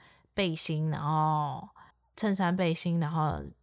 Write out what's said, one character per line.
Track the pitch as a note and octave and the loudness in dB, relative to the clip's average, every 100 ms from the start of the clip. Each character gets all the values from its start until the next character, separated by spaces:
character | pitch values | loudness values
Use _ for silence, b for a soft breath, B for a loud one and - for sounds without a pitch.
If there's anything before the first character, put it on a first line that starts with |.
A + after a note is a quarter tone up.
| b b b - | b b b -2
背 | F#3 D#3+ | -2 -2
心， | - D#3 D#3 | -4 -2 0
然 | D3+ | -2
后 | D3+ D#3 D#3 D3+ D3 C#3+ G#3 B B _ _ - | 0 2 2 2 0 -6 -12 B B _ _ -4
衬 | G#3+ G3 | -2 2
衫 | F3 F#3 | 2 2
背 | F3 | 2
心， | F3 F3 E3+ | 0 0 0
然 | D#3 | 0
后 | E3 D3+ - C#3+ - | 0 0 -2 -8 -16